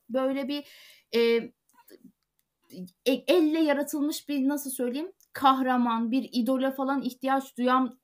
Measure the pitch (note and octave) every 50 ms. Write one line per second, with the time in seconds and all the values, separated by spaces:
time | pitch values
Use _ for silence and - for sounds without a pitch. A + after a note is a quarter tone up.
0 | _ - A3+ C4 C4 C4+ C4+ C#4 C#4 B3 C#4+ C#4+ C#4+ - - - - - - -
1 | _ _ - A#3 A#3 A#3 A#3 A#3 A3+ - _ _ _ _ _ _ _ _ - -
2 | - - _ _ _ _ _ _ _ _ _ _ _ _ - F#3 F#3 - _ _
3 | - - C4+ - - - - F4+ D#4 D4+ D#4 D#4+ D#4+ D4 C#4+ C#4 C#4+ C#4+ - D4+
4 | C#4 D4+ D#4 - - - D4 C#4 C4 C#4 D4 C#4 - C4+ - - B3 B3 A#3+ C#4+
5 | E4 F#4+ - _ _ _ - - - A#3+ C4+ C4 C4 B3+ B3+ B3 A#3+ A#3+ A3+ A3+
6 | A#3 A3+ B3+ C4+ A3 - - B3 A3+ B3+ C4 B3+ C4 C4+ C4+ C#4 C4+ C4 C#4 C4+
7 | - B3+ - - - C4 C4+ C4+ C4+ - - - B3 B3+ B3+ C4 C4 A3+ - _